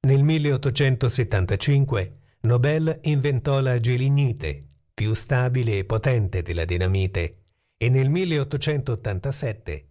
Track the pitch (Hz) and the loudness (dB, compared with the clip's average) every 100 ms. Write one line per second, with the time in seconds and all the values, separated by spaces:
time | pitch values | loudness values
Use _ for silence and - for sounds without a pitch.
0 | 135 139 147 160 147 135 139 - 139 123 | 4 4 4 2 0 0 -2 0 2 2
1 | 123 120 110 101 92 101 - 139 139 110 | 0 0 0 0 0 0 2 2 2 -2
2 | 92 - _ _ 113 120 135 156 156 - | -4 -10 _ _ 0 2 2 0 -2 -2
3 | 151 147 139 131 143 139 131 123 117 123 | 0 0 0 0 0 0 2 0 0 2
4 | 135 143 139 113 78 71 71 _ _ - | 2 2 2 -2 -6 -8 -14 _ _ -4
5 | 104 110 - 127 127 127 117 101 95 110 | -2 -2 0 0 0 0 0 -2 -2 -2
6 | 135 120 98 92 85 85 80 85 92 95 | 0 0 0 -4 -4 -4 -2 0 0 0
7 | 92 90 82 - _ _ _ _ 117 131 | 0 -2 -6 -8 _ _ _ _ 0 2
8 | 131 165 185 151 139 143 156 151 131 113 | 2 0 0 -2 -2 -4 -2 -2 -2 -4
9 | 110 95 139 135 131 107 - 76 - | -4 -4 -4 -4 -6 -6 -10 -12 -14